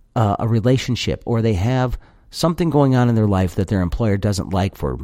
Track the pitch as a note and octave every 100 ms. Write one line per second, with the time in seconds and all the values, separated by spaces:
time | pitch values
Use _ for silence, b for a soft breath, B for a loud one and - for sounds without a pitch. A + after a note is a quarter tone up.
0 | _ A#2+ G#2 - A2+ A2+ A#2 C3 - A#2
1 | G2+ C#2 - A2+ A2+ F#2+ A2+ B2+ B2+ -
2 | b b b - E3 E3+ E3+ D3 C3+ C3
3 | A#2+ A2+ G#2 F#2+ F#2 - F#2 G2 F2 -
4 | A2+ G2 G#2 G2 - F#2+ F#2+ - C#2+ B1